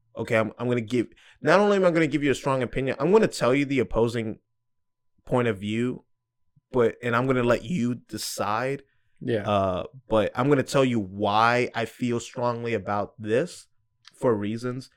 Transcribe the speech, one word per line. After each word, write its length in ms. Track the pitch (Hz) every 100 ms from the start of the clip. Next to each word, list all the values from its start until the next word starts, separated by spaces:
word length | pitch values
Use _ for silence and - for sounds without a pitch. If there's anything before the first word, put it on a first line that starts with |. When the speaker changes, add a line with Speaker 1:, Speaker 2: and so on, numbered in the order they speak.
| _ -
Speaker 1:
okay, 200 | 113 113
I'm, 140 | 107 -
I'm 100 | 123
gonna 140 | 123
give, 260 | 110 120 107 - _ _
not 180 | 139 180
only 180 | 208 202
am 80 | 185
I 60 |
gonna 160 | 165 160
give 160 | 143
you 80 | 143
a 40 | 123
strong 260 | 143 135
opinion, 320 | 120 - 135 -
I'm 120 | 160
gonna 160 | 214 214
tell 260 | - 120 135
you 80 |
the 160 | 139 135
opposing 600 | 110 113 117 117 110 - _ _ _ _ _ _ _ _
point 240 | - 127 120
of 120 | 101
view, 440 | 104 113 123 - _ _ _ _ _ _ _
but, 220 | 127 113 -
and 140 | 123 117
I'm 100 | 131
gonna 160 | 127
let 200 | 120 117
you 320 | 110 175 120 123
decide. 880 | - 107 - - 101 107 127 139 - _ _ -
Speaker 2:
Yeah. 260 | 123 113 101
Speaker 1:
Uh, 340 | 101 98 90 - 135 -
but 220 | 110 95 -
I'm 140 | 135
gonna 140 | 143
tell 200 | 123 143
you 160 | 135 117
why 720 | 95 98 104 107 113 123 127
I 120 | 120 117
feel 340 | - 123 117
strongly 540 | - - 120 120 117
about 400 | 110 95 104 98 -
this 460 | 107 117 175 - - _ _ _ _ -
for 200 | 135 107
reasons, 540 | 104 113 123 123 -